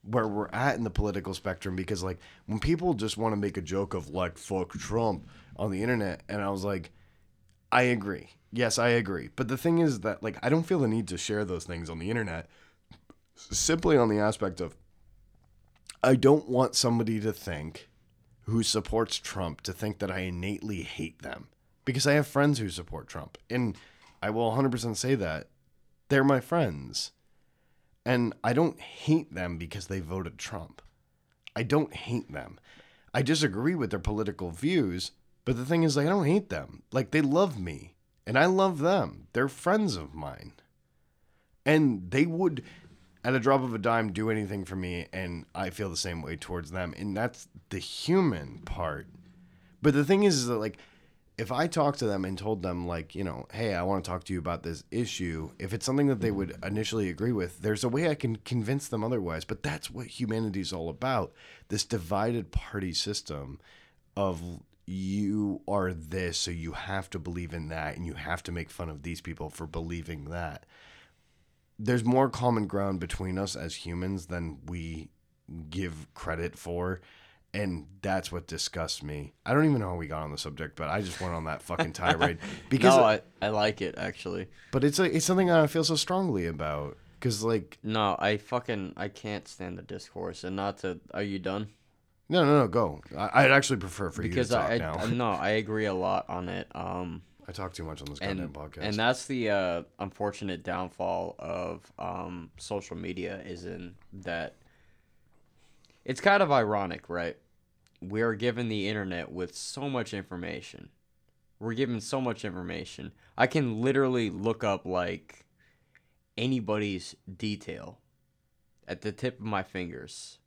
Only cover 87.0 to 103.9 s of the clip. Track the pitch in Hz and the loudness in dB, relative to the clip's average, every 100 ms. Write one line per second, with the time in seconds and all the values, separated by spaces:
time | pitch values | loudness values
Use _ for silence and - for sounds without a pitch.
87 | - - 123 104 113 113 85 - 104 110 | -20 -4 -2 0 2 0 -2 -10 -2 2
88 | 104 90 101 104 - 123 - 107 92 - | 2 4 2 0 -2 -4 -2 -4 -4 -6
89 | 98 - 107 104 - - 90 90 - 95 | -8 -8 -8 -8 -8 -10 -10 -10 -10 -14
90 | - 95 90 85 90 95 101 98 95 85 | -12 -8 -8 -8 -6 -2 -4 -2 -6 -6
91 | - - 101 98 92 98 107 _ _ _ | -8 -6 -4 -4 -4 -4 -6 _ _ _
92 | _ _ _ 180 143 147 113 113 95 73 | _ _ _ 4 8 8 6 4 2 -2
93 | - 73 104 127 135 139 135 120 95 87 | -10 -4 4 8 10 8 6 0 -2 -4
94 | 92 - 82 98 123 120 78 117 80 80 | -6 -2 -2 0 2 2 4 0 0 -2
95 | 107 117 117 87 98 107 104 110 107 92 | 0 0 0 0 2 0 0 0 0 0
96 | 92 95 - 90 90 92 - - 90 92 | 2 0 -2 -6 -4 -6 -8 -8 -6 -4
97 | 90 82 - _ - 95 92 - 82 73 | -6 -8 -14 _ -14 -8 -8 -8 -8 -8
98 | 71 71 98 95 78 69 76 - 101 104 | -10 -6 -4 -4 -6 -8 -12 -6 -4 2
99 | 117 127 - 131 110 101 92 87 80 - | 2 0 -2 -2 2 2 2 0 -4 -8
100 | 98 - 104 - 101 87 90 90 90 - | -10 -4 -4 -4 -6 -6 -4 -4 -6 -4
101 | 90 90 87 - 85 87 85 85 - - | -2 -2 -4 -8 -6 -4 -4 -8 -14 -10
102 | 87 90 87 87 82 - - 104 - 85 | -8 -6 -8 -10 -14 -18 -8 -6 -6 -8
103 | 90 90 90 95 - 87 90 90 87 | -6 -6 -6 -8 -10 -10 -10 -10 -12